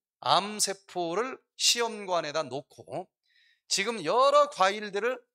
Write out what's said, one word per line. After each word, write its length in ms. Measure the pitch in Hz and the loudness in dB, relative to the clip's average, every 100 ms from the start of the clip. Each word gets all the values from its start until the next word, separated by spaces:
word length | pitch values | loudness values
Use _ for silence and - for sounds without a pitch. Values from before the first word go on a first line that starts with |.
| _ - | _ -6
암세포를 1200 | 123 156 202 214 202 190 - 180 170 175 262 254 _ - | 2 2 2 -2 -4 -4 -10 -6 -4 -2 -4 -6 _ -2
시험관에다 840 | - 240 233 214 196 175 151 151 | 0 2 0 -4 -4 -2 -2 -4
놓고 680 | 139 131 - - 98 139 185 _ _ _ _ _ - | -6 -8 -10 -18 -14 -12 -12 _ _ _ _ _ -4
지금 360 | - 202 226 | -2 -2 -4
여러 440 | 156 226 269 294 285 | 0 4 6 6 4
과일들을 760 | - 190 208 208 190 226 254 _ | 4 2 2 -4 -4 -4 -6 _